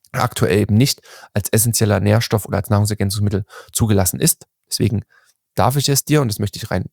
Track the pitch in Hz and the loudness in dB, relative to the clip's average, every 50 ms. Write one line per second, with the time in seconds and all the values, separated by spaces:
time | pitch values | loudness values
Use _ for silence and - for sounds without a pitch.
0 | _ _ - - - - - - 113 - 87 104 104 107 104 110 139 139 - - | _ _ -4 -4 -4 -4 -2 -2 0 2 2 2 2 2 4 4 2 2 0 -4
1 | - - - - - - - 104 - - - 113 120 120 110 - 110 104 101 95 | -12 -20 -20 -20 -16 -8 -6 -6 -4 0 0 0 0 0 0 0 2 2 2 2
2 | 101 104 107 113 - - 117 101 - - 98 98 - - 107 101 104 104 104 - | 4 2 2 2 2 0 -2 -2 -2 -2 -4 -4 -2 0 2 2 2 0 0 -2
3 | 101 98 101 104 101 101 104 95 107 - - - - - - - 120 107 104 98 | -2 -2 -2 0 0 0 0 -2 -4 -8 -14 -20 -16 -10 -4 -2 0 2 2 2
4 | 90 - - 64 - 160 - - - _ _ _ _ _ - - - 101 - 92 | 2 0 0 0 0 -2 -2 -4 -10 _ _ _ _ _ -4 -2 -2 -2 -2 -4
5 | - _ _ _ _ _ _ _ _ _ _ - 92 120 139 143 - 143 139 131 | -6 _ _ _ _ _ _ _ _ _ _ 0 0 2 2 0 0 0 0 -2
6 | - - 147 151 135 110 101 - 104 101 - - - - 90 92 - - | 0 0 0 2 2 0 -2 -4 -4 -6 -6 -8 -8 -6 -4 -4 -4 -8